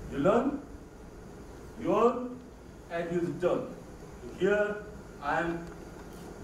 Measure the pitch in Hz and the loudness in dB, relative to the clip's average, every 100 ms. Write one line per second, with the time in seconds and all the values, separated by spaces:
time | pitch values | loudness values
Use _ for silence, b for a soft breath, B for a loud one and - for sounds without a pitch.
0 | - 139 175 233 277 - - - - - | -4 4 6 6 4 0 -6 -14 -16 -16
1 | - - - - - - - - 170 214 | -16 -14 -14 -14 -14 -14 -14 -2 4 8
2 | 233 247 - - - - - - - 170 | 8 6 -2 -8 -14 -16 -16 -16 -4 -2
3 | 170 175 165 - 175 135 - - - - | 0 2 0 2 4 4 0 -8 -12 -14
4 | - - - 156 190 208 208 202 - - | -14 -12 -12 2 4 6 4 0 -8 -12
5 | - - 175 165 170 170 - - - - | -14 -6 0 2 2 -2 -6 -10 -12 -12
6 | - - - - | -12 -12 -12 -10